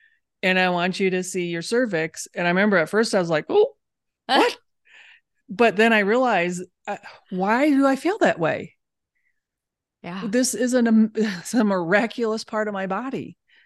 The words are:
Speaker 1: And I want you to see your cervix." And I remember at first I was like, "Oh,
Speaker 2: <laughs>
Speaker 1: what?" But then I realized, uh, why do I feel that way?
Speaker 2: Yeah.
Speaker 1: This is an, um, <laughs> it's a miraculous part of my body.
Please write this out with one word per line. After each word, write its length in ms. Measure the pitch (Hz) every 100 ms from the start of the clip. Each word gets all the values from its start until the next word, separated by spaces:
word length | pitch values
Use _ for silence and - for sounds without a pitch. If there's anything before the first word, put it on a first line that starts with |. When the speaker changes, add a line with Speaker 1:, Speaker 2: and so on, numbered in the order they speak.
| _ _ _ _
Speaker 1:
And 160 | 190 185
I 100 | 185
want 300 | 180 180 180
you 100 | 190
to 120 | 185
see 220 | 185 185 175
your 140 | 170
cervix." 640 | 165 233 254 170 160 - - -
And 100 | 175
I 40 |
remember 260 | 180 208 196
at 140 | 160
first 260 | 208 226 208
I 40 |
was 100 | 170
like, 160 | 156 -
"Oh, 280 | 415 523 - _ _
Speaker 2:
<laughs> 260 | _ _ -
Speaker 1:
what?" 320 | 269 480 - _ _ _ - - - _ _ -
But 300 | 185 233 190
then 160 | 226
I 60 | 220
realized, 640 | 196 233 254 196 175 180 180 _ -
uh, 120 | 202 - - _
why 400 | 185 190 233 302
do 160 | 269 269
I 80 | 269
feel 220 | 320 427
that 220 | 214 165
way? 340 | 160 - - _ _ _ _ _ _ _ _ _ _ _ _ _
Speaker 2:
Yeah. 200 | 175 185 226
Speaker 1:
This 280 | 233 254
is 200 | 196 247
an, 140 | 247 233
um, 220 | 220 220
<laughs> 40 | -
it's 380 | 220 185 -
a 100 | 240
miraculous 800 | 214 190 165 202 226 - 226 220
part 240 | - 214 214
of 60 |
my 140 | 196 190
body. 500 | 190 254 226 123 175 _ _